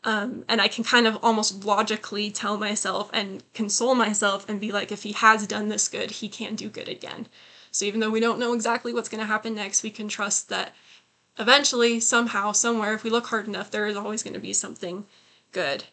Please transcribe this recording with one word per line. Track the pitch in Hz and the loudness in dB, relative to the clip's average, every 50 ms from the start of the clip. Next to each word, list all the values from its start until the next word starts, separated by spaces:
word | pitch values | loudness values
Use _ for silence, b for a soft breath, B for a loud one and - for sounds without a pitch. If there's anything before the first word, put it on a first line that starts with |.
| - | 0
Um, | 226 220 208 202 247 262 - - | 0 0 0 -2 -4 -6 -8 -4
and | - - 220 | -2 0 2
I | 196 | 2
can | 202 - - 226 | 0 0 -2 -2
kind | - - 240 240 | 4 6 6 6
of | 220 220 - - | 6 2 4 2
almost | 233 226 220 214 - 196 196 190 | 4 4 4 2 -2 -2 -2 0
logically | 208 208 196 220 214 214 208 - - 202 208 208 208 | 2 2 2 2 0 -2 -4 -6 -8 -6 -4 -4 -4
tell | 208 - - 202 208 | -4 -4 -2 -2 -2
myself | 208 214 202 208 220 - - - 190 202 - | -2 -2 -2 -2 -2 -2 -2 -2 -2 -4 -2
and | - 233 208 196 190 190 - _ _ | -2 -4 -4 -4 -8 -12 -14 _ _
console | - 220 202 - - 233 254 262 | -6 -4 -2 0 0 2 4 4
myself | 247 226 208 214 208 220 202 196 196 - | 4 4 2 2 2 2 2 0 0 -4
and | - 214 202 | -6 -6 -4
be | 208 214 | -4 -4
like, | 202 202 190 - | -4 -4 -4 -4
"If | 208 196 | -8 -8
he | - 208 208 | -8 -8 -4
has | - - 220 220 214 208 | 6 8 8 8 8 4
done | 190 214 208 208 214 | -2 -4 -2 -2 -2
this | 208 202 - | 0 0 -2
good, | - - - - 214 | -2 -2 -4 -6 -6
he | 214 - 226 202 | -6 -8 -10 -10
can | - - 220 - 220 | -8 -10 -8 -8 -8
do | - 196 214 | -8 -8 -8
good | - - - - | -10 -10 -10 -10
again." | - - - - - - 220 B B B B B B B B B | -10 -10 -12 -12 -12 -12 -12 B B B B B B B B B
So | B - 208 | B -4 -2
even | 208 202 226 | -2 0 0
though | 220 214 | 0 0
we | 220 220 | 2 2
don't | 226 233 226 - | 2 2 2 2
know | 240 240 240 | 0 0 0
exactly | 240 214 233 233 226 - 240 233 | 0 0 0 -2 0 -2 -4 -4
what's | 240 220 - | -4 -4 -4
gonna | - 214 220 | -6 -6 -2
happen | 208 214 214 214 226 220 | -2 -2 -2 -2 -4 -6
next, | 214 208 196 196 - | -4 -6 0 -2 -2
we | - 220 | -2 -2
can | 208 - 214 | -8 -8 -8
trust | 214 - - 208 208 202 - - - | -8 -4 -4 -2 0 0 -2 -2 -2
that | 202 185 190 - b b b b b b b b b b b b _ - | -4 -4 -4 -4 b b b b b b b b b b b b _ -2
eventually, | 220 220 262 285 285 - - 240 240 240 233 226 | 6 6 6 6 6 4 4 4 4 4 4 4
somehow, | 226 - - 233 240 226 220 202 196 208 | 2 4 4 4 2 2 0 0 -2 0
somewhere, | 202 - - 233 233 226 214 208 220 | 0 2 2 2 2 2 2 0 0
if | 214 - | 0 0
we | 226 | 0
look | 220 233 226 | 0 0 0
hard | - 233 220 196 | 0 -4 -4 -2
enough, | 226 202 185 208 - | -4 -6 -6 -6 -4
there | - 214 208 | -2 -2 -2
is | 208 208 | -2 -2
always | 202 208 208 214 220 | -4 -4 -4 -4 -4
gonna | - 202 190 190 | -6 -6 -8 -8
be | 214 190 202 | -8 -2 -2
something | - - - - - - 175 180 196 202 b b b b b b b b b | -2 -2 -4 -10 -8 -8 -8 -6 -8 -10 b b b b b b b b b
good. | - 185 170 139 143 104 - - | -6 -2 -2 -2 -2 -4 -6 -14